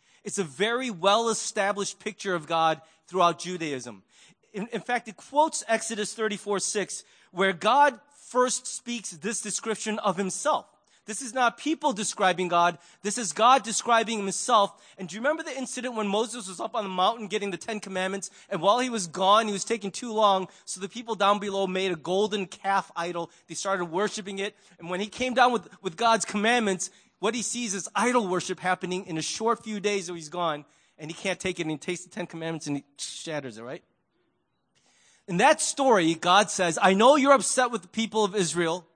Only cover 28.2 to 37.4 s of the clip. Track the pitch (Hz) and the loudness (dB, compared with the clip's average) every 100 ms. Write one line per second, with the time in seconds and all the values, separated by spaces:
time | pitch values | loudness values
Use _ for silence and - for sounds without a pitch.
28.2 | 196 180 - 180 180 180 180 185 190 160 | 2 0 -2 -4 -2 -2 -2 -6 -6 -6
29.2 | 156 - 220 226 220 214 196 202 170 170 | -6 -2 -2 -2 -4 -4 -2 -2 -4 -10
30.2 | 151 175 170 147 147 _ _ - 151 165 | -10 -4 -2 -4 -8 _ _ -16 -14 -6
31.2 | 196 180 185 175 160 156 - 180 - - | -6 -4 -4 -4 -4 -6 -6 -8 -8 -10
32.2 | 175 165 160 160 151 143 - - - - | -10 -8 -6 -6 -4 -6 -8 -14 -12 -12
33.2 | - 151 135 110 117 160 _ _ _ _ | -8 -8 -8 -12 -14 -14 _ _ _ _
34.2 | _ _ _ _ _ _ _ _ _ _ | _ _ _ _ _ _ _ _ _ _
35.2 | - 175 254 311 - - 269 214 165 165 | -4 4 4 4 0 0 4 6 4 2
36.2 | 175 190 214 - 180 160 196 190 233 302 | 4 4 4 0 -2 4 4 8 8 8
37.2 | 269 277 | 6 4